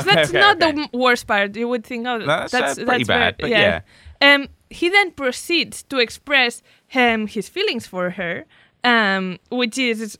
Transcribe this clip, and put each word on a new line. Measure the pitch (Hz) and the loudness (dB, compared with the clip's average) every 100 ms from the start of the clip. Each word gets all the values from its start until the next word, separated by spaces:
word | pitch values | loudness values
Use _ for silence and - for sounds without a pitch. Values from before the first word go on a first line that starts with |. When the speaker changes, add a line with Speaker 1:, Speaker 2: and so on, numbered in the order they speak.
Speaker 1:
because | 370 | 4
Speaker 2:
okay, | - | 4
Speaker 1:
that's | 302 | 4
Speaker 2:
okay, | 339 | 4
Speaker 1:
not | 403 403 | 4 4
Speaker 2:
okay. | 330 | 2
Speaker 1:
the | 294 | 0
m-, | 302 247 | -4 0
worst | 254 240 - | 2 0 0
part. | 208 202 214 | -2 -2 -2
You | 240 | -4
would | 247 226 | -4 -6
think, | 240 240 | -8 -6
"Oh, | 233 | -4
Speaker 2:
No, | 147 | -2
that's, | 160 - | -2 -2
Speaker 1:
that's, | 247 277 269 | -2 -2 -2
Speaker 2:
uh, | 240 | 0
pretty | 151 | 0
Speaker 1:
that's | 110 | 2
very," | 87 | 2
Speaker 2:
bad, | 87 - | 0 0
but | 147 | -2
Speaker 1:
yeah. | 226 101 82 - _ - - | 2 2 0 -6 _ -20 2
Speaker 2:
yeah. | 277 285 | 4 4
Speaker 1:
Um, | 269 - _ | 0 -14 _
he | - 349 | -4 0
then | 403 392 | 2 0
proceeds | 302 269 254 - 339 226 - | -2 -6 -4 -2 -2 -2 -8
to | - 269 | -6 -2
express, | 226 - - 277 240 - _ _ _ 262 | -2 -4 -2 2 2 -2 _ _ _ 2
um, | 240 226 214 | 2 2 -4
his | 214 185 | -8 -8
feelings | - 427 254 - | -4 -4 -4 -8
for | 185 180 | -6 -6
her, | 180 175 185 - _ _ _ | -4 -8 -8 -12 _ _ _
um, | 247 233 208 190 190 180 _ | 0 2 2 0 -4 -8 _
which | 247 247 254 | -4 -2 -2
is | 254 220 220 | -2 -2 -6